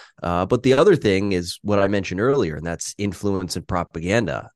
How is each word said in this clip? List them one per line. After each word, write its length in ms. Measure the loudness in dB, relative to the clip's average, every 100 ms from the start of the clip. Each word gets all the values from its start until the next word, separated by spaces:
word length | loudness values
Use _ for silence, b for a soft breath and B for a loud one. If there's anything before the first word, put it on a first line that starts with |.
| B -10
Uh, 240 | -4 0 0
but 160 | 2
the 100 | 4
other 240 | 6 6 6
thing 360 | 4 2 2
is 260 | -2 -2 -8
what 180 | 0 2
I 100 | 2
mentioned 340 | 0 -2 -2
earlier, 340 | 0 0 0 -4
and 100 | -6
that's 280 | -8 -8 -6
influence 580 | -6 -4 -4 -2 -4
and 140 | -8 -4
propaganda, 800 | -4 -4 -6 -2 0 0 -6 -10